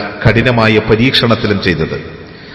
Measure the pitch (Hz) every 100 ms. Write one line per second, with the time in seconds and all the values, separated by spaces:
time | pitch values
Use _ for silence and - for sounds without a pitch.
0 | - - 117 113 120 117 110 107 104 110
1 | 131 - 120 110 110 98 95 80 76 -
2 | - - - - -